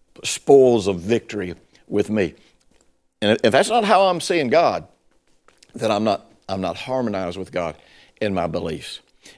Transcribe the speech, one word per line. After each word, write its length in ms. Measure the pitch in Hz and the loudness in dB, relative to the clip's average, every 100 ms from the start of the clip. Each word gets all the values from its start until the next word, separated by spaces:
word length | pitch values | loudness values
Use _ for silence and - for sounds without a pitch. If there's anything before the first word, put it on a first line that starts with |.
| _ - | _ -12
spoils 640 | - - - 139 127 117 95 | -10 -4 6 8 8 4 0
of 140 | 90 | -4
victory 540 | 90 117 - 104 90 - _ _ - | -2 -4 -4 -8 -8 -10 _ _ -6
with 220 | 101 101 | -4 -2
me. 240 | 107 85 - _ _ _ _ _ _ _ _ | -2 -2 -4 _ _ _ _ _ _ _ _
And 200 | 104 110 | 0 2
if 80 | 113 | 4
that's 180 | 135 196 | 2 2
not 160 | 233 | 0
how 180 | 202 185 | 2 4
I'm 180 | 190 175 | 2 0
seeing 280 | - 175 127 | -2 -2 2
God, 380 | 151 151 90 - _ _ _ _ _ _ _ _ | 2 2 -2 -8 _ _ _ _ _ _ _ _
then 160 | - 110 | -6 -2
I'm 140 | 104 | 0
not, 260 | 110 95 - _ - | 0 -2 -6 _ -10
I'm 120 | 95 | -6
not 160 | 92 82 | -6 -8
harmonized 600 | 131 131 117 95 90 92 | -6 -4 -4 -6 -8 -10
with 140 | 92 | -8
God 260 | 90 82 76 _ - _ _ | -6 -6 -8 _ -20 _ _
in 140 | 107 | -4
my 120 | 92 85 | -2 -4
beliefs. 540 | 87 85 80 - - _ _ - | -4 -6 -8 -12 -18 _ _ -20